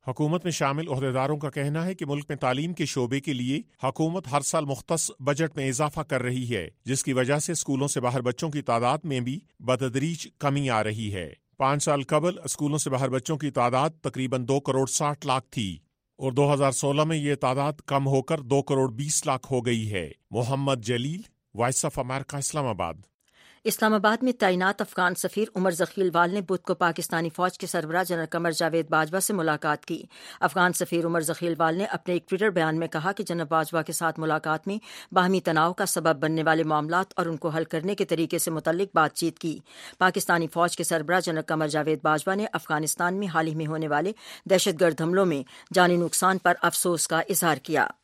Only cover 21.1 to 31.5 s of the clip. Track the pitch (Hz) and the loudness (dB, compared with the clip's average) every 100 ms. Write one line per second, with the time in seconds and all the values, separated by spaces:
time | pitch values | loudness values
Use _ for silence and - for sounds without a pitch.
21.1 | 175 - _ _ 101 120 - 151 - 123 | -8 -12 _ _ -2 0 0 -2 -4 -4
22.1 | 135 131 143 135 156 131 92 85 82 - | -6 -6 -6 -4 -2 -2 -2 -4 -6 -16
23.1 | _ _ _ - _ 220 - 214 214 202 | _ _ _ -20 _ -4 0 2 4 2
24.1 | 233 254 240 196 180 185 202 202 - 180 | 2 0 2 2 4 2 0 -6 0 0
25.1 | 180 185 - 220 190 185 165 175 - 185 | 0 -4 -2 -2 0 0 2 -2 0 2
26.1 | 165 175 202 180 185 - 175 175 165 - | 4 2 2 -2 -4 0 2 2 0 -4
27.1 | 165 165 - 180 - 180 175 156 170 180 | -2 -2 0 0 0 -4 -4 0 -2 0
28.1 | 170 160 170 170 156 165 165 151 160 156 | -2 -2 -2 0 2 2 2 2 0 2
29.1 | 185 - 202 160 156 156 147 - 165 - | 0 0 0 0 0 0 -2 -4 -10 -10
30.1 | - - - 180 190 180 170 175 170 165 | -20 -20 -2 0 4 2 2 0 0 2
31.1 | 170 156 160 170 | 0 0 -2 -2